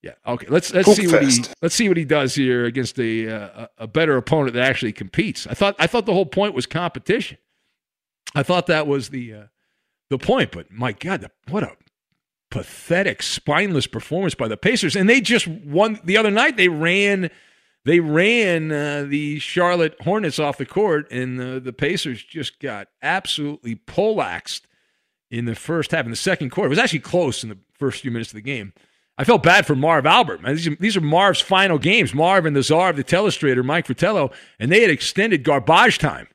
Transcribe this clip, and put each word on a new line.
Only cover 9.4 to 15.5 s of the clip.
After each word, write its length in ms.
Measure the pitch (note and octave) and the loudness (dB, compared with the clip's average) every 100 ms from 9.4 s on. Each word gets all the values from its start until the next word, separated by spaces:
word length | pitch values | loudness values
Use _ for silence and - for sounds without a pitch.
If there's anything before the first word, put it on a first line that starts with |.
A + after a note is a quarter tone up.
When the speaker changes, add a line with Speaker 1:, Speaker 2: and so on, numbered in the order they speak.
| G#2 _ _ _ _ _ _ | -20 _ _ _ _ _ _
Speaker 1:
the 80 | C3 | -6
point, 340 | - B3+ C#3 | 0 0 0
but 180 | F2 D#2+ | -4 -16
my 220 | G#2 B2 | -6 -6
God, 300 | G2+ E3 F#3 | -6 -6 -6
the, 80 | F#2+ _ - | -8 _ -8
what 140 | F#3+ | -6
a 140 | F3+ - _ _ _ _ _ _ _ | -6 -10 _ _ _ _ _ _ _
pathetic, 720 | - - - - E3+ F#3+ - | -10 -10 -16 -2 0 0 -4
spineless 640 | - - - D3 G3+ D#3 - | -6 -6 -2 0 2 0 -2
performance 480 | A2+ - D#3+ F#3+ | -8 -6 -4 -4
by 120 | - A2+ | -4 -6
the 100 | G#2+ | -2
Pacers. 380 | F#3+ A#3+ F3 | 0 0 0
And 140 | G3 F#3+ | 2 4
they 120 | C4 | 4
just 260 | F#3+ A#3 | 4 0
won 520 | - | -2